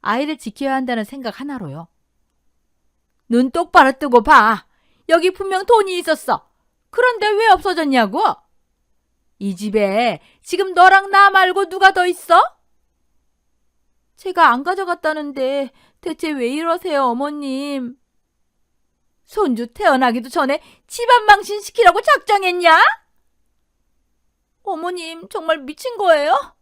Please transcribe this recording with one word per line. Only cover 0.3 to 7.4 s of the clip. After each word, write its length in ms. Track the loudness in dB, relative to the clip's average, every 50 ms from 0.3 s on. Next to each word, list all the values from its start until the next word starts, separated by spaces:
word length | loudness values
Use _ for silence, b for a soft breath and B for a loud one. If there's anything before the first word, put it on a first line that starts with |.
| -6 -8
지켜야 360 | -10 -14 -10 -6 -6 -4 -4
한다는 300 | -4 -4 -4 -6 -6 -8
생각 360 | -10 -12 -12 -12 -12 -12 -10
하나로요. 480 | -12 -12 -12 -12 -12 -12 -14 -16 -18 _ _ _ _ _ _ _ _ _ _ _ _ _ _ _ _ _ _ _ _ _ _ _ _ _ _ _ _ _
눈 220 | 0 0 0 0
똑바로 420 | -2 -6 -6 2 4 4 4 4
뜨고 300 | 2 _ -4 2 2 2
봐. 440 | 4 6 6 6 6 4 0 -2 _ _ _ _ _ _ _ _ _ 0
여기 220 | 0 2 2 0
분명 340 | -4 -4 -8 -4 -4 -4 2
돈이 320 | 2 2 2 2 0 -4 -6
있었어. 500 | -4 -4 -4 -4 -2 -6 -6 -6 _ _ _ _ _ _ _ _ _ _
그런데 380 | -4 0 0 0 0 0 -2 -2
왜 200 | 0 0